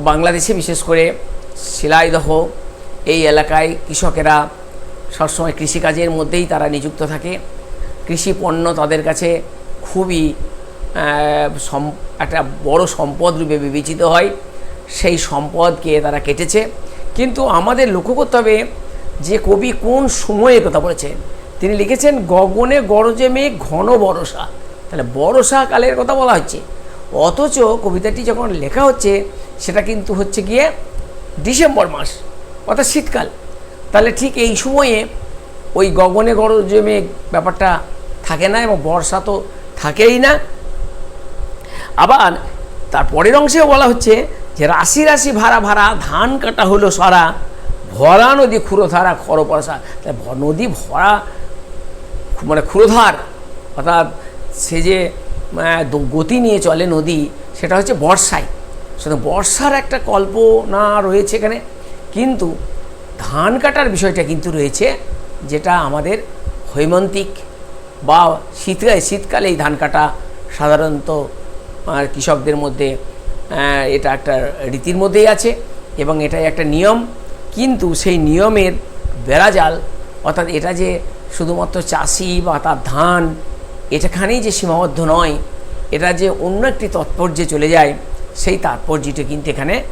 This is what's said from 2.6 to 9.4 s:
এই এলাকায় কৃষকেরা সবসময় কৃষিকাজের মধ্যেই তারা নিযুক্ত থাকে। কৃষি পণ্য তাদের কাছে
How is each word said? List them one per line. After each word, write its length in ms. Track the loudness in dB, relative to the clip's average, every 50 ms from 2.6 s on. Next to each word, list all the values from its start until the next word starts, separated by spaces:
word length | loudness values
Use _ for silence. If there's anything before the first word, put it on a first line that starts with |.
| -10 -12 -12 -12 -12 -10 -10 -4 0
এই 220 | 0 2 4 4
এলাকায় 480 | 4 4 4 4 2 2 2 2 0 -2 -4 -6
কৃষকেরা 640 | -6 -2 0 2 2 2 2 2 4 4 4 2 -2 -6 -14 -16 -14 -14 -12 -12 -12 -12 -10 -10 -8 -4
সবসময় 340 | -4 -4 -2 -2 -2 -4 -4 -4
কৃষিকাজের 540 | -4 -4 -4 -2 0 0 0 0 0 0 -2
মধ্যেই 340 | -2 -2 -2 -2 -2 -2 -2
তারা 240 | -2 -2 -2 0 -2
নিযুক্ত 360 | -2 -4 -6 -6 -6 -6 -6
থাকে। 340 | -6 -6 -6 -8 -8 -8 -8 -10 -10 -10 -12 -10 -8 -6 -6 -6 -6 -8 -8 -6
কৃষি 260 | -6 -4 -2 -2 -2 -2 -2
পণ্য 320 | -2 -2 0 0 0 0 0
তাদের 300 | 0 0 0 0 0 0
কাছে 380 | -2 -2 0 0 0 0 -2